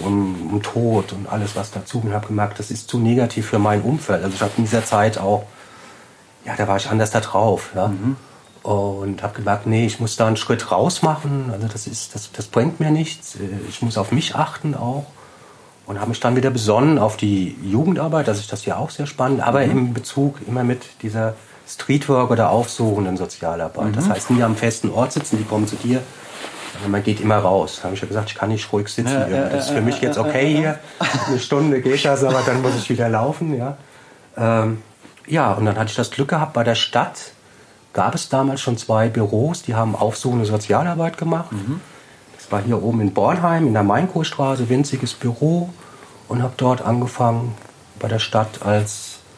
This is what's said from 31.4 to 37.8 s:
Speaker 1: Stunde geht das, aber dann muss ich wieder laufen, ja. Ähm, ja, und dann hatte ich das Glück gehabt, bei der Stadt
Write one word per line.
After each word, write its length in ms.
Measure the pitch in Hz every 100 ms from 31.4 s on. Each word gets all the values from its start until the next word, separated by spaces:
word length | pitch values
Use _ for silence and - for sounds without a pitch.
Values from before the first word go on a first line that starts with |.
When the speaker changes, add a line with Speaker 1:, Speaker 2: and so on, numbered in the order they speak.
Speaker 1:
Stunde 400 | - 143 151 135
geht 240 | 127 139 147
das, 180 | 135
aber 200 | 131 131 127
dann 160 | 127
muss 140 | 131 120
ich 120 | 101
wieder 200 | 113 117
laufen, 500 | 110 123 151 170 135
ja. 180 | 127 143 - - - - - -
Ähm, 460 | 117 113 110 110 - - - - -
ja, 260 | 160 127 98
und 100 | 107
dann 120 | 101
hatte 140 | 110
ich 60 | -
das 160 | 120
Glück 160 | - 139
gehabt, 240 | 165 156
bei 100 | -
der 140 | 117 113
Stadt 560 | - 120 - - - - - - - -